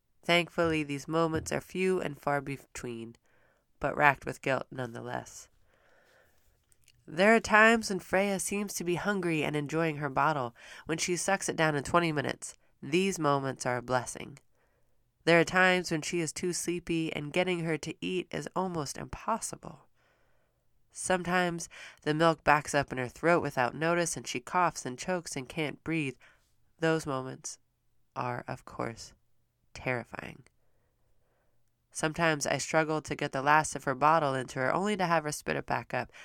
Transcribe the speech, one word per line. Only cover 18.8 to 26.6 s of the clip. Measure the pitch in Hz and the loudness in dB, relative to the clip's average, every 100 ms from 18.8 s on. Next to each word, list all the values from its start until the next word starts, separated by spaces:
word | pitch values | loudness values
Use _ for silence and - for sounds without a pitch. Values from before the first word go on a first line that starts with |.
| 139 - | -6 -6
impossible. | 127 - - 220 - - - - _ _ _ _ _ _ _ _ _ _ _ | -10 -8 -4 -4 -4 -10 -16 -18 _ _ _ _ _ _ _ _ _ _ _
Sometimes | - - 185 175 180 180 170 - - - - | -8 0 0 2 2 2 0 -8 -16 -20 -8
the | - | 0
milk | 151 165 160 | 6 6 6
backs | - 147 - 147 | 6 4 4 0
up | 139 | 0
in | 127 | -2
her | 123 | -4
throat | - 160 170 | 0 4 4
without | 143 139 123 | 2 0 0
notice | 139 165 175 170 - | 0 0 2 0 -4
and | 120 | -6
she | 127 | -8
coughs | - 180 170 - 135 | -2 2 2 0 -8
and | 127 | -8
chokes | - 180 165 - | -4 -4 -4 -10
and | 127 | -8
can't | - 151 - | -4 -4 -4
breathe. | - 160 143 - - _ _ _ | -4 -4 -4 -6 -16 _ _ _